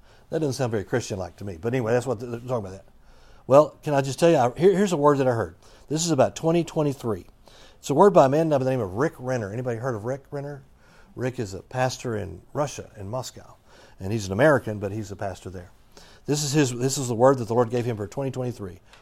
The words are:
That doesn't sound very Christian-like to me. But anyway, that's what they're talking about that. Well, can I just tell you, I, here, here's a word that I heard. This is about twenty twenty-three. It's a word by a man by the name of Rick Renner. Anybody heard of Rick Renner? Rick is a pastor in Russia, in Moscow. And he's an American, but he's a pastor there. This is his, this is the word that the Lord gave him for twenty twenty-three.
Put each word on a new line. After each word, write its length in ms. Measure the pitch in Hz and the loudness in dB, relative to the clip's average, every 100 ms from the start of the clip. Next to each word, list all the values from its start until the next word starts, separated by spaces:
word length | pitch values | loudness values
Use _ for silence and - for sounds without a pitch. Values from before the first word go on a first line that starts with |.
| - - - | -20 -20 -8
That 100 | 165 | -4
doesn't 140 | 147 | -4
sound 160 | 123 120 | -2 -2
very 140 | 110 | -2
Christian-like 520 | 92 123 - 98 87 - | -2 -4 -4 -8 -8 -10
to 80 | |
me. 140 | 101 85 | -12 -8
But 140 | 113 | -4
anyway, 180 | 131 110 | -2 0
that's 140 | 123 131 | 0 0
what 120 | 107 | -6
they're 120 | 120 | -6
talking 360 | 117 123 123 95 | -10 -6 -6 -6
about 60 | |
that. 140 | 95 - _ - - - - - | -14 -20 _ -20 -20 -20 -14 4
Well, 300 | 139 151 - | 6 6 -2
can 100 | 156 | -2
I 80 | 139 | 0
just 180 | 135 127 | 0 2
tell 120 | 170 | 4
you, 60 | 156 | 6
I, 140 | 120 131 | 2 4
here, 140 | 185 | 2
here's 200 | 180 202 | 4 0
a 40 | 160 | 4
word 220 | 147 139 | 4 4
that 100 | 127 | 2
I 40 | |
heard. 240 | 117 85 - - - - | 2 -2 -8 -20 -20 -6
This 160 | 156 170 | -4 0
is 40 | |
about 240 | 135 104 | 4 2
twenty 300 | - 160 170 | 2 0 0
twenty-three. 640 | 160 160 147 131 117 90 - _ - - - - | 0 -2 -2 -2 -6 -6 -8 _ -20 -20 -20 -18
It's 120 | - | -2
a 40 | |
word 200 | 143 202 | 6 8
by 120 | 175 135 | 8 6
a 20 | |
man 200 | 151 165 | 4 2
by 100 | 139 | 2
the 100 | 131 | 2
name 100 | 131 | 0
of 140 | 95 | -2
Rick 200 | 101 156 - | -2 -2 -2
Renner. 340 | 127 127 98 | -6 -4 -4
Anybody 260 | 113 123 113 | -6 -6 -4
heard 160 | 131 | -4
of 100 | 110 113 | -6 -6
Rick 180 | 135 - | -8 -10
Renner? 320 | 143 143 139 - _ _ - - | -12 -10 -14 -18 _ _ -20 -20
Rick 240 | - 127 127 | -8 -6 -6
is 140 | 98 | -8
a 80 | 92 | -10
pastor 560 | - 127 127 - 127 107 | -10 -4 -2 -4 -6 -6
in 240 | 90 90 - | -8 -12 -10
Russia, 360 | 139 147 - 90 - | -6 -6 -8 -16 -16
in 120 | 98 | -10
Moscow. 460 | 127 - 101 - - _ - - - | -10 -10 -16 -20 -20 _ -20 -20 -12
And 100 | 95 | -6
he's 160 | 113 95 | -4 -4
an 60 | |
American, 460 | 98 156 135 113 104 | 2 4 4 0 -6
but 120 | 98 | -6
he's 200 | 107 101 | -8 -10
a 60 | 92 | -10
pastor 340 | 101 90 92 | -10 -10 -14
there. 200 | 90 90 - _ - - - | -16 -18 -20 _ -20 -20 -16
This 200 | - 147 | -4 -4
is 80 | 147 | 0
his, 180 | 151 131 | 2 2
this 260 | 120 131 143 | 0 -2 -2
is 120 | 123 | -4
the 60 | |
word 240 | 113 131 131 | 4 6 4
that 100 | 110 | 0
the 60 | |
Lord 140 | 117 113 | 0 0
gave 140 | 120 | -2
him 120 | 117 107 | -4 -6
for 100 | 98 | -8
twenty 240 | - 135 | -6 -6
twenty-three. 500 | 127 123 107 95 87 _ - | -6 -8 -8 -12 -14 _ -20